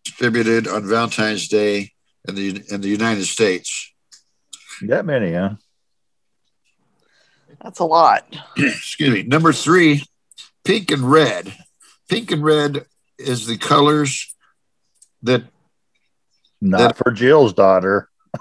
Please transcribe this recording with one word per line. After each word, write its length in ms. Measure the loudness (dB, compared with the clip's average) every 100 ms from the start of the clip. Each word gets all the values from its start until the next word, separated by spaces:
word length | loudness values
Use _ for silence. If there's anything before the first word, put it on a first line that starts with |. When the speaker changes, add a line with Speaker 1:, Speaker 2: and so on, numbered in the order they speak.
Speaker 1:
distributed 640 | -16 -4 -2 0 2 0 0
on 180 | -6 -2
Valentine's 600 | -2 -2 -2 -4 -4 -2
Day 440 | 0 0 -2 -6 _ _ _ -14
in 80 | -8
the, 260 | -8 -8 -10
in 100 | -8
the 80 | -4
United 360 | -2 -2 -2 -4
States. 680 | 0 0 0 -6 -12 -14 _ _ -20 _ _ _ -20 -20 -14
Speaker 2:
That 240 | -4 -2 0
many, 280 | -2 -2
huh? 220 | -2 -4 -6 _ _ _ _ _ _ _ _ _ _ _ _ _ _ _ _ _ _ _ _
Speaker 3:
That's 180 | -20 -6
a 60 | 0
lot. 400 | 4 4 4 -2 -16 -14
Speaker 1:
<clears throat> 120 | -4
Excuse 560 | -4 -4 -12 -4 -2
me. 100 | -2
Number 280 | 0 2 2
three, 520 | 0 2 4 4 2 -4 _ _ -20 -20 _
pink 280 | -4 -4 -2
and 180 | -4 2
red. 440 | 4 4 -2 -10 -20 _ _ _ _ _
Pink 240 | -6 -4
and 120 | -2
red 420 | 2 2 0 -4 -12 _ _ _
is 300 | -6 -6 -6
the 100 | -8
colors 760 | 0 2 4 2 -2 -6 -12 -18 _ _ _ _ _ _ _ _
that 200 | -2 -2 -2 _ _ _ _ _ _ _ _ _ _ _
Speaker 2:
Not 160 | 0 2
Speaker 1:
that 200 | 2 2
Speaker 2:
for 140 | -2
Jill's 420 | 0 4 6 4
daughter. 560 | 4 4 4 2 -2 -4 _ _ -16